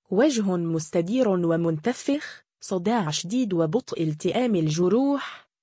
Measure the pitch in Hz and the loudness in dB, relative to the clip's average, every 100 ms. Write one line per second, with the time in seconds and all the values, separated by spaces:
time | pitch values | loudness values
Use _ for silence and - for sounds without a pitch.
0 | _ 190 294 240 196 180 165 165 160 180 | _ 2 2 2 0 0 0 -2 -2 -2
1 | 170 254 240 185 170 165 170 160 214 254 | 0 0 2 2 2 2 0 0 -2 -2
2 | - 285 - - _ _ - 185 175 240 | -2 -2 -4 -14 _ _ -6 -4 0 0
3 | 160 151 170 240 233 180 160 208 - - | 0 -4 -4 -2 0 0 0 0 -4 -2
4 | 160 151 185 226 247 196 156 156 180 220 | -2 -2 -2 0 2 2 2 2 2 4
5 | 277 285 - - - _ | 2 0 -4 -14 -20 _